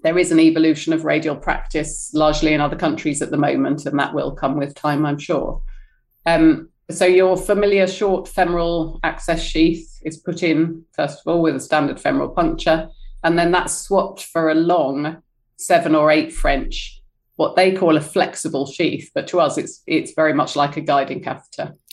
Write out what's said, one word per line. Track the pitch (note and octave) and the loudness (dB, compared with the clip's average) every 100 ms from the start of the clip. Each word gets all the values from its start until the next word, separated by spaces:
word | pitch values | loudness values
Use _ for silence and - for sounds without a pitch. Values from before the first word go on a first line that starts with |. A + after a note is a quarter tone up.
There | D#3+ F3 | 0 2
is | D#3+ | 4
an | D#3+ | 6
evolution | D#3+ E3 D#3+ D3 - | 6 6 2 2 0
of | D#3+ | -2
radial | D#3 D3+ D3+ | 0 -2 -2
practice, | C#3+ - - - D#3 - - - | -6 -4 -4 -4 -6 -6 -8 -6
largely | D3+ D#3 D3+ D#3+ | 0 2 2 2
in | D3+ | 2
other | D3 D#3 | 0 -2
countries | D#3+ - D#3+ C3+ | -2 -2 -4 -4
at | - | -4
the | C#3+ | 0
moment, | D3 C3+ C3+ C#3+ C#3+ | 0 0 0 -2 -2
and | C#3+ | -2
that | C#3 | -2
will | D3 C#3 | -2 -6
come | - C#3 D3 | -4 -4 -2
with | C#3+ | -6
time, | - D3+ C#3+ | -4 -2 0
I'm | D3+ C#3+ | -2 -4
sure. | - D3+ - - - - - _ _ _ E3 | -4 -4 -4 -8 -10 -12 -20 _ _ _ 0
Um, | E3 D#3+ D3 - _ - | 6 6 4 -2 _ -12
so | E3 F#3 | 0 4
your | F#3 F#3 F#3 | 6 6 2
familiar | - G3+ G#3 G3 F#3 | 0 2 4 4 2
short | F#3+ G3+ F#3 - | 0 0 0 -2
femoral | - F3 F3 E3+ E3+ D#3 - | -2 0 0 0 -2 -4 -4
access | D#3+ - - E3 | -6 -4 -4 -4
sheath | - D#3+ E3 E3 - - | -2 2 2 2 -8 -14
is | D#3 D#3+ | -12 -10
put | - E3+ | -10 -4
in, | F3 D#3 E3 E3 - | 0 0 0 -4 -14
first | - D3 - | -6 -6 -6
of | - | -2
all, | E3+ | 0
with | D#3+ C3+ | 0 0
a | |
standard | - D3+ C#3 C#3 | -2 0 0 -2
femoral | C#3+ C#3 C#3+ | -2 -2 -2
puncture, | - E3 E3 - D#3+ - - - - | -2 -2 0 0 0 -2 -14 -18 -4
and | E3+ E3+ | 0 2
then | E3+ | 2
that's | F3+ E3 | 0 -2
swapped | - - G3 - - | -6 -2 0 0 -6
for | - E3 D#3+ | -8 -2 0
a | |
long | D#3 E3+ F3 C#3 C#3 D3 D#3+ _ _ _ - | 2 2 2 0 -2 -6 -8 _ _ _ -12
seven | - E3+ E3 | 2 2 4
or | D#3 D3+ | 4 4
eight | D#3 D3+ | 4 2
French, | - D3 C#3 - - - - _ _ _ - | 0 0 0 -4 -8 -12 -18 _ _ _ -4
what | D3+ - | -2 2
they | F#3+ | 2
call | F#3+ F3 D#3 | 4 2 2
a | |
flexible | D3+ F#3+ F3 - D#3 C#3 C#3 | 0 -2 -2 -4 -6 -4 -6
sheath, | - E3 - - | -2 -4 -4 -8
but | - - | -8 -4
to | F3+ | 0
us, | D3 D3 | 0 0
it's, | - - - | -8 -10 -4
it's | D#3 - | -4 -4
very | - D#3 | -2 0
much | D3 C#3 | 0 -2
like | C#3+ D3 D3+ | 0 -2 -2
a | |
guiding | D3+ C#3+ C3+ C3 | -2 0 0 -6
catheter. | - - _ - - - _ | -8 -10 _ -12 -12 -12 _